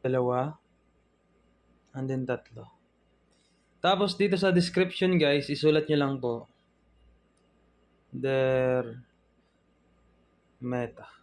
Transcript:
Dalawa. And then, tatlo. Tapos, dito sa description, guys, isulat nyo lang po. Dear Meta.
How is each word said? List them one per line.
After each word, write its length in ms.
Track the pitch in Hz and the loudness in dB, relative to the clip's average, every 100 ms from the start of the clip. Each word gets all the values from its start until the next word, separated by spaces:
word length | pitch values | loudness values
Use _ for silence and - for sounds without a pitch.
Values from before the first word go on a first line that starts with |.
Dalawa. 560 | 131 127 123 123 139 156 _ _ _ _ _ _ _ _ _ _ _ _ _ | -2 0 0 0 -4 -8 _ _ _ _ _ _ _ _ _ _ _ _ _
And 160 | 131 131 | -8 -6
then, 160 | 131 | -4
tatlo. 400 | 127 123 - 113 113 _ _ _ _ _ _ _ _ _ _ _ | -4 -6 -8 -20 -20 _ _ _ _ _ _ _ _ _ _ _
Tapos, 320 | 175 190 196 - | 0 2 0 0
dito 160 | 202 185 | 0 2
sa 80 | 190 | 4
description, 720 | 175 175 - 180 - 185 180 | 4 2 2 0 0 2 4
guys, 320 | 151 143 139 | 4 2 0
isulat 320 | 147 151 151 156 | 0 2 2 2
nyo 60 | 151 | 0
lang 160 | 139 139 | 0 -2
po. 320 | 123 117 - _ _ _ _ _ _ _ _ _ _ _ _ _ _ _ _ | -4 -6 -8 _ _ _ _ _ _ _ _ _ _ _ _ _ _ _ _
Dear 880 | 135 131 135 131 131 127 127 120 117 123 _ _ _ _ _ _ _ _ _ _ _ _ _ _ _ | -8 -2 0 2 2 2 0 -2 -10 -18 _ _ _ _ _ _ _ _ _ _ _ _ _ _ _
Meta. 400 | 123 123 117 - - - | -8 -6 -6 -10 -20 -20